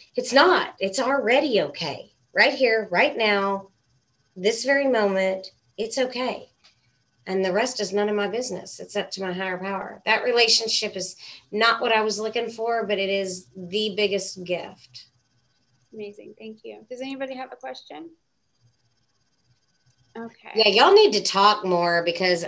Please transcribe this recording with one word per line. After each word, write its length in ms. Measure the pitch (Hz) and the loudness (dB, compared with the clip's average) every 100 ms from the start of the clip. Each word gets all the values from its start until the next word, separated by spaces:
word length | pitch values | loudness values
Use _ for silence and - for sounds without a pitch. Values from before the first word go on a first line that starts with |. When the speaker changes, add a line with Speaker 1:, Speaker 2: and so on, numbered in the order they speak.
| _ - | _ -6
Speaker 1:
It's 140 | - | 2
not. 440 | 254 349 285 - - | 6 6 4 0 -4
It's 180 | 190 226 | -4 -2
already 640 | 247 277 214 262 311 208 | 0 0 2 2 4 2
okay. 540 | 147 - 160 127 - _ _ | 0 -4 -6 -8 -14 _ _
Right 220 | - 247 | 2 4
here, 340 | 277 247 220 190 | 4 2 2 0
right 280 | 175 285 233 | 2 2 2
now, 500 | 220 202 196 196 - _ _ _ _ _ _ 190 | 2 2 0 -2 -8 _ _ _ _ _ _ -4
this 260 | 190 233 | -2 0
very 240 | 247 277 277 | 2 2 4
moment, 640 | 233 202 190 190 190 - _ _ - | 4 2 2 0 -2 -8 _ _ -8
it's 200 | 220 269 | -6 -2
okay. 500 | 254 247 254 190 - _ _ _ _ _ _ _ - | -2 -2 -4 -6 -10 _ _ _ _ _ _ _ -4
And 160 | 190 | -2
the 80 | 190 | 0
rest 300 | 190 254 - | 0 0 -2
is 100 | 190 | -2
none 160 | 202 208 | 0 0
of 80 | 208 | 0
my 120 | 202 | -2
business. 520 | 220 247 185 - - | -4 -6 -8 -12 -16
It's 160 | 180 202 | -8 -6
up 140 | 190 | -6
to 100 | 190 | -6
my 120 | 190 | -6
higher 240 | 180 190 180 | -4 -4 -6
power. 440 | 190 190 - - - | -6 -6 -8 -6 0
That 180 | 220 | 0
relationship 720 | 247 240 226 226 226 - 208 190 | 2 2 4 2 0 -4 -4 -6
is 200 | 175 - - - - | -10 -12 -20 -20 -8
not 300 | 208 226 233 | 0 2 2
what 100 | 247 | 2
I 100 | 220 | 2
was 180 | 214 202 | 0 -2
looking 300 | 220 233 226 | -4 -4 -6
for, 360 | 226 226 233 202 | -4 -2 -2 -2
but 140 | 196 | -2
it 100 | 190 | -2
is 380 | 196 190 180 - 190 | -2 -4 -8 -14 -16
the 360 | 175 202 214 185 | -8 -4 -2 0
biggest 460 | 208 196 190 185 180 | 0 0 -4 -10 -6
gift. 640 | 175 - - - - - _ _ _ _ _ _ _ _ | -6 -8 -16 -20 -20 -20 _ _ _ _ _ _ _ _
Speaker 2:
Amazing. 420 | 220 208 208 208 214 | -14 -14 -14 -20 -18
Thank 220 | 220 220 | -18 -18
you. 220 | 226 208 220 | -18 -18 -14
Does 120 | 247 | -12
anybody 320 | 269 269 269 254 | -10 -8 -10 -10
have 160 | 262 | -12
a 40 | 254 | -14
question? 540 | 262 254 - 302 330 320 _ _ _ _ _ _ _ _ _ _ _ _ _ _ _ _ _ _ _ 226 | -14 -14 -16 -16 -16 _ _ _ _ _ _ _ _ _ _ _ _ _ _ _ _ _ _ _ _ -14
Okay. 340 | 233 - - 220 | -14 -16 -6 0
Speaker 1:
Yeah, 140 | 214 | 2
y'all 240 | 202 311 | 6 8
need 180 | 403 415 | 8 8
to 100 | 208 | 4
talk 420 | 170 190 208 208 190 | -2 4 4 4 0
more, 360 | 175 170 170 170 | 0 2 2 0
because 400 | 170 185 175 | 0 0 0